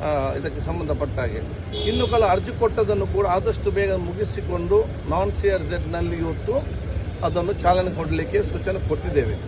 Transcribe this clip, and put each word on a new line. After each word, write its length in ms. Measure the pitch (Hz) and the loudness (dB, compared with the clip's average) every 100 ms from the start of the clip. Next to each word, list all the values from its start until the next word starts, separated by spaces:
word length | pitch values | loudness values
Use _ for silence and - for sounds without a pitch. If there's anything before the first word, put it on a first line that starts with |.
ಆ, 300 | 151 147 135 | 0 0 0
ಇದಕ್ಕೆ 280 | 135 147 - | -2 -4 -4
ಸಂಬಂಧಪಟ್ಟ 580 | - 160 151 139 147 - | -4 -2 -2 -2 -2 -2
ಹಾಗೆ 180 | 123 - - - - - 202 | -2 -2 -6 -6 -6 -2 0
ಇನ್ನು 180 | 240 240 | 2 4
ಕೆಲ 180 | 233 214 | 4 6
ಅರ್ಜಿ 340 | 190 190 233 | 4 2 2
ಕೊಟ್ಟದನ್ನು 480 | 226 - 208 202 196 | 2 2 2 2 2
ಕೂಡ 200 | 190 202 | 2 2
ಆದಷ್ಟು 440 | 180 220 214 208 | 2 2 0 0
ಬೇಗ 220 | 190 202 | 0 2
ಮುಗಿಸಿಕೊಂಡು 880 | 190 175 180 208 - 185 175 175 202 220 - - | 0 -2 -2 -4 -4 -4 -2 4 4 4 -2 -2
ನಾನ್ 220 | 180 196 | 0 0
ಸಿ 180 | 196 202 | 2 2
ಆರ್ 120 | 190 | 2
ಜೆಡ್‌ನಲ್ಲಿ 540 | 160 175 - 170 170 170 | 0 -4 -2 -2 -2 -2
ಇವತ್ತು 380 | 165 - - 254 - - - - - - 165 | -2 -2 -2 -2 -2 -6 -4 -4 -4 -2 -2
ಅದನ್ನು 280 | 156 175 | 0 0
ಚಾಲನೆ 380 | - 170 185 185 | 0 2 4 2
ಕೊಡಲಿಕ್ಕೆ 520 | 170 160 156 160 202 | -2 -2 -2 0 0
ಸೂಚನೆ 460 | 202 - - 190 - | 0 -2 -2 -2 -2
ಕೊಟ್ಟಿದ್ದೇವೆ. 460 | - 185 151 117 98 | -2 0 2 2 -2